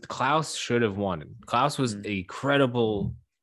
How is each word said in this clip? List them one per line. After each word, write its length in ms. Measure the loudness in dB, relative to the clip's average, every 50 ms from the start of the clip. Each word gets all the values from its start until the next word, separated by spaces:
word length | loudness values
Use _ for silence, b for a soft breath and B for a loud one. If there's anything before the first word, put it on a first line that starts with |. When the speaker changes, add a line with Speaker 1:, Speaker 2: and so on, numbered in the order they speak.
| -8
Speaker 1:
Klaus 480 | -10 -4 -2 0 2 2 2 0 -2 -6
should 260 | -8 -4 0 2 2
have 160 | 2 2 2
won. 380 | 0 -2 -2 -2 -4 -6 -12 -16 -18 -8
Klaus 320 | -2 2 2 2 2 2
was 180 | 0 -2 -2 -2
Speaker 2:
Mm. 40 | -4 -4
Speaker 1:
a 180 | -4 -4 -4 -4
credible 920 | -6 -10 -6 0 2 4 4 4 4 4 2 2 2 2 0 -2 -4 -4 -8 _ _ _ _